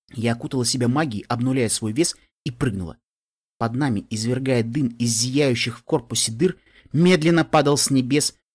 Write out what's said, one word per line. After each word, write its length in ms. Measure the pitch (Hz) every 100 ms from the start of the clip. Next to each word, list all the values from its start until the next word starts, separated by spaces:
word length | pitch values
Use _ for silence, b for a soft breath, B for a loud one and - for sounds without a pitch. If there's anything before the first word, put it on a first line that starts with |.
| _
Я 200 | 117 117
окутала 320 | 117 - 131 117
себя 220 | 127 120
магией, 380 | 135 160 104 -
обнуляя 400 | 117 127 131 110
свой 220 | - 110
вес, 240 | 113 170 - b _ -
и 60 |
прыгнула. 460 | - 135 95 82 - _ _ _ _ _ -
Под 180 | 113 123
нами, 300 | 147 101 -
извергая 540 | 107 113 123 131 123
дым 240 | 113 139 123
из 240 | - 120
зияющих 680 | 113 123 139 139 120 120 -
в 40 |
корпусе 480 | - 151 - 113 -
дыр, 260 | 113 185 - b b b
медленно 500 | 143 180 180 160 165
падал 340 | 160 156 143 143
с 120 | -
небес — 460 | 135 123 143 - - _